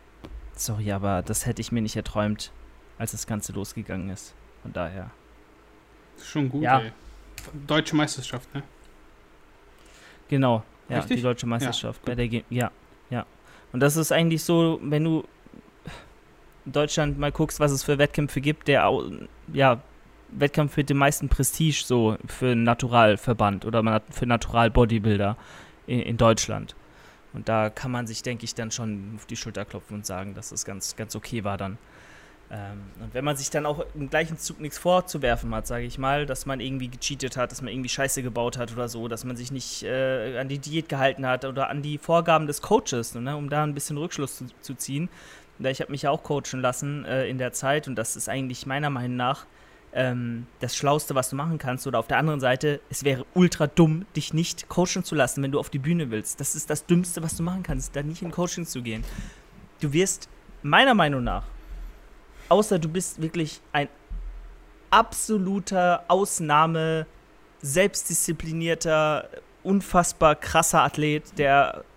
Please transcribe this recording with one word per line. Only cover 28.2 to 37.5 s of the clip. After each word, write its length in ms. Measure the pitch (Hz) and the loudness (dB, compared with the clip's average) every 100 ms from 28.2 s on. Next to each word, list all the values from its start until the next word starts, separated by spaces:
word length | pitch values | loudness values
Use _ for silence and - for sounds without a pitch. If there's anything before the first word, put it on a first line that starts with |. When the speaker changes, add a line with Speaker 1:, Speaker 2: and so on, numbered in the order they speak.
Speaker 1:
denke 220 | 131 117 | -8 -8
ich, 100 | 113 | -8
dann 160 | - 113 | -8 -8
schon 420 | 117 113 101 98 110 | -6 -6 -6 -10 -14
auf 100 | - | -12
die 100 | 117 | -10
Schulter 280 | 117 101 | -8 -10
klopfen 320 | 104 95 - 104 | -10 -12 -12 -10
und 100 | 101 | -8
sagen, 280 | 92 98 | -8 -8
dass 180 | 104 - | -12 -12
es 120 | 104 | -10
ganz, 320 | - 98 - - | -8 -8 -10 -8
ganz 200 | 110 - | -8 -10
okay 280 | - 117 | -8 -6
war 120 | 101 98 | -4 -4
dann. 200 | 98 104 - - - - - - - | -6 -10 -16 -20 -20 -20 -20 -20 -16
Ähm, 320 | 107 101 101 98 - | -12 -12 -12 -14 -14
und 120 | 110 | -10
wenn 100 | 123 | -4
man 120 | 143 139 | -2 -2
sich 120 | 139 | -2
dann 160 | 151 | -2
auch 200 | 151 147 - | -2 -4 -6
im 160 | 156 139 | -8 -2
gleichen 280 | 156 165 165 | 0 -2 -4
Zug 220 | - 160 | -10 -8
nichts 160 | 147 - | -10 -4
vorzuwerfen 760 | 175 180 180 151 131 113 113 | 2 4 2 -2 0 0 0
hat, 120 | 110 - | -4 -4
sage 180 | 120 | -6
ich 120 | 120 123 | -6 -4
mal, 280 | 135 143 143 | 0 0 -2
dass 180 | 127 | -4
man 160 | 139 131 | -4 -4
irgendwie 280 | 131 135 127 | -4 -6 -6
gecheatet 500 | 120 - 143 131 131 | -6 -6 -4 -6 -2
hat, 120 | 123 | -4